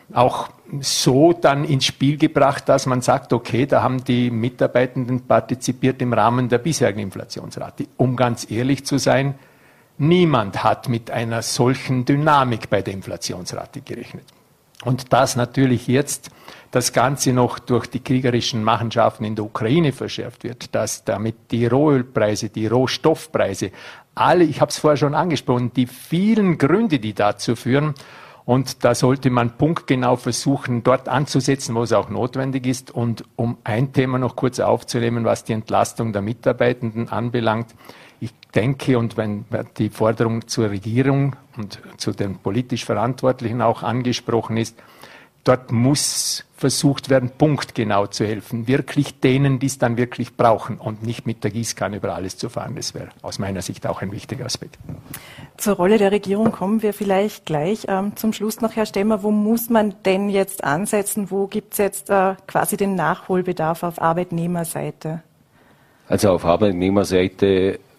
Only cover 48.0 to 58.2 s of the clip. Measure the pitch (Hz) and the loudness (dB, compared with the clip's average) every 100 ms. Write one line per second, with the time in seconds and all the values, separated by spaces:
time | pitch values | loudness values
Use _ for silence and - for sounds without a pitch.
48 | 101 - 107 107 - 117 113 139 135 147 | 0 -2 -2 -2 -6 -6 0 0 0 -2
49 | 139 - 135 135 139 127 135 - 120 117 | -2 0 2 4 2 2 -2 0 0 0
50 | 120 - 120 - 117 104 - 104 110 107 | -2 -4 -6 2 4 4 -2 -8 -8 -6
51 | 110 113 117 110 107 113 113 - 98 101 | -8 -6 -6 -4 -4 -4 -6 -4 -4 -4
52 | 98 85 92 - 117 120 107 135 - - | -6 -6 -8 -8 -8 -8 -8 -8 -10 -10
53 | 92 - 90 - 98 95 - 98 - 95 | -14 -14 -12 -8 -6 -6 -8 -6 -6 -6
54 | 98 101 - - - - - - - - | -8 -10 -10 -10 -8 -10 -12 -16 -16 -16
55 | - - - - - - 208 180 180 214 | -16 -18 -18 -20 -20 -6 -2 2 4 4
56 | 196 202 196 196 226 - 185 220 214 202 | 4 2 0 0 0 0 -2 0 0 -2
57 | 202 190 214 - - 151 170 220 - 190 | 0 0 0 -4 -4 -2 -2 -4 -2 -2
58 | 202 - | -2 -2